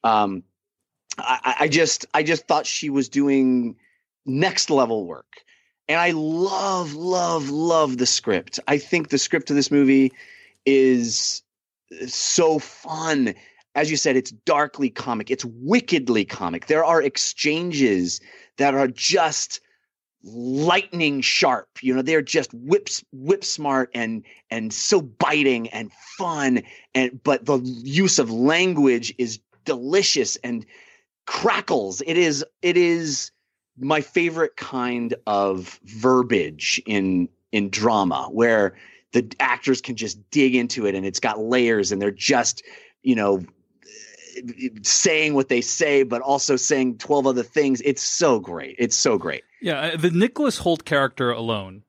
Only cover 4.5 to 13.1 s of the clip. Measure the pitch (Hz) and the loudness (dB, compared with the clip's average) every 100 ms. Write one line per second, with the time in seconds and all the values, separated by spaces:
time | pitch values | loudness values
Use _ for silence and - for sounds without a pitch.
4.5 | - - 143 120 110 87 69 _ - _ | 0 0 2 2 0 -4 -12 _ -20 _
5.5 | _ _ _ - 160 175 160 156 165 190 | _ _ _ -4 0 2 0 -2 0 -2
6.5 | 190 196 185 165 147 180 185 175 165 139 | -2 -2 -2 -4 -6 -4 -2 0 -2 -2
7.5 | 147 165 165 147 127 123 - - 92 - | -2 2 4 2 0 0 0 0 -2 -2
8.5 | - - 143 - 175 151 139 - 165 - | -10 -2 -2 0 -2 0 -2 0 -2 0
9.5 | 143 135 143 135 135 131 - - - - | 0 4 4 6 6 4 0 -20 -20 -20
10.5 | _ - 135 131 127 117 - - - _ | _ 2 6 6 4 0 -4 -4 -6 _
11.5 | _ _ _ _ 80 127 - - - 165 | _ _ _ _ -14 -10 -6 -2 2 2
12.5 | 156 - - - 160 160 | 2 -4 -18 -12 -8 -2